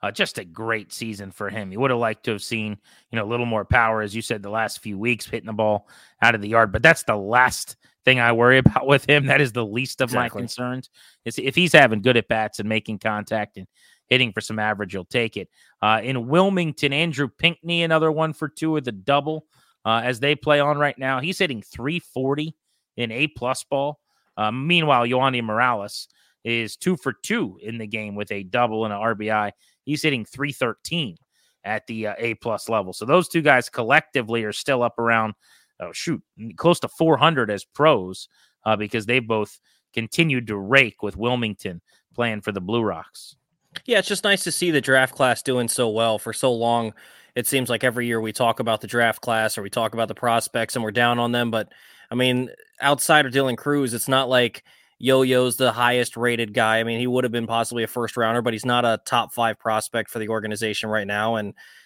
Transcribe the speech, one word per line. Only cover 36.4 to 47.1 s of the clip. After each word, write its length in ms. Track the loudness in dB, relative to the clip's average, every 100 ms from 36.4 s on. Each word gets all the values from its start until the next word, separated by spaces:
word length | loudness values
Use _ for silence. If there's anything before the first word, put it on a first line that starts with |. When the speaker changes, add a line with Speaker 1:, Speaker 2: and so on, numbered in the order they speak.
| -16 0
Speaker 1:
close 220 | 2 2
to 80 | -2
four 280 | 0 2 4
hundred 340 | 4 2 0
as 140 | -2
pros, 640 | -6 2 4 4 0 -10 -16 _ _ _
uh, 120 | -2 -2
because 300 | 0 -4 0
they 120 | -2
both 400 | 0 -2 -4 -10 _ _ _
continued 520 | -8 -4 0 2 0 -4
to 80 | -6
rake 440 | 2 4 4 0
with 140 | -8 -4
Wilmington 640 | -2 -2 -2 -6 -10 -12 -16 _ _
playing 280 | -4 -2 -2
for 100 | -6
the 80 | -6
Blue 220 | -2 0
Rocks. 520 | 0 -4 -10 -20 -20 _ _ _ _ -16 0
Speaker 2:
Yeah, 120 | 0
it's 100 | 0
just 160 | -2
nice 200 | 0 0
to 80 | 0
see 180 | -2 2
the 100 | 2
draft 340 | 4 4 4
class 280 | 2 2 2
doing 260 | 0 -2 0
so 200 | 0 0
well. 300 | 2 0 0
For 140 | -4
so 200 | -2 0
long, 400 | 2 2 0 -2 -8 -20